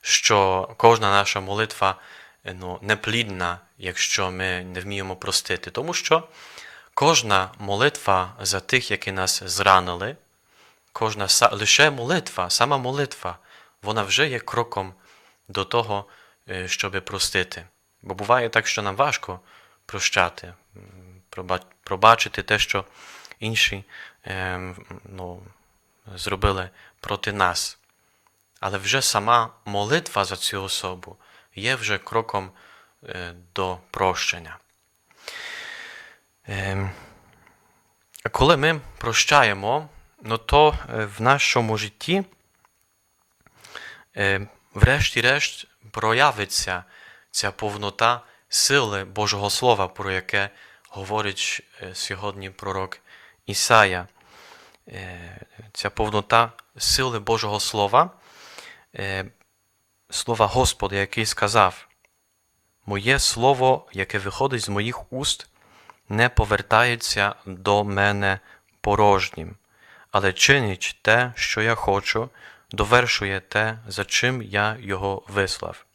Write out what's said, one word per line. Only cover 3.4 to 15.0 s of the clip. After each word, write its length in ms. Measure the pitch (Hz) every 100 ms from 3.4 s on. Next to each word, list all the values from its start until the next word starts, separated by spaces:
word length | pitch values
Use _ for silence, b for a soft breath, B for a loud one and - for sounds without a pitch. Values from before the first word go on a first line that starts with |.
| 87 87 _ _
якщо 540 | 92 - - - 92
ми 320 | 92 92 90
не 160 | 92 92
вміємо 360 | 95 101 95
простити. 560 | 92 - - - 92 95
Тому 220 | 113 156
що 340 | 170 - 160 170 B B B B B B
кожна 560 | - 147 151 113 98 95 -
молитва 760 | 101 101 139 - - 95 92 -
за 180 | 98 98
тих, 320 | - 131 -
які 200 | 101 -
нас 320 | 95 92 -
зранили, 720 | 92 90 98 92 90 87 104 151 _ b b b b b _
кожна 340 | - 110 104 95
са-, 280 | - 120
лише 340 | 101 107 - 151
молитва, 600 | 135 120 175 - - 90
сама 280 | - 123 139
молитва, 600 | 127 139 143 - 92 87 b b b b
вона 220 | 101 107
вже 240 | 98 104 151
є 120 | 123
кроком 540 | - 117 117 - 95 95